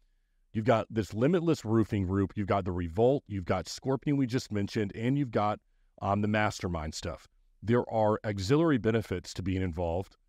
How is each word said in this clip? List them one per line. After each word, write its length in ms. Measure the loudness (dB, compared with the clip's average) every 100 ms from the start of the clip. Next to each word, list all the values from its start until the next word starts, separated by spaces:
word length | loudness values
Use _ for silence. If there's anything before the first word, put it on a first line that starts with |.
| _ _ _ _ _
You've 140 | -2 2
got 200 | 2 2
this 240 | -4 -4
Limitless 500 | 0 2 2 0 -2
Roofing 400 | 2 2 2 0
group, 300 | 0 0 0 -2
you've 100 | 0
got 200 | 0 0
the 60 |
Revolt, 520 | -4 -4 2 2 2 -4
you've 200 | -8 -2
got 200 | -4 -4
Scorpion 520 | -8 -4 -4 0 0
we 80 | 0
just 260 | -2 -2
mentioned, 400 | -4 -2 -2 -4
and 220 | -2 -2 0
you've 140 | 0
got, 300 | 0 0 -2 _ _ _ -6
um, 180 | 0 2
the 80 | 2
mastermind 680 | 2 2 0 -4 -4 -6
stuff. 320 | -6 -8 -10 -16 _ _ _
There 260 | 2 2 2
are 300 | 2 2 2 -2
auxiliary 500 | -4 2 4 4 4
benefits 560 | 2 0 -2 -6 -6
to 100 | -6
being 200 | -2 -2
involved 520 | -2 -2 -2 -2 -6 _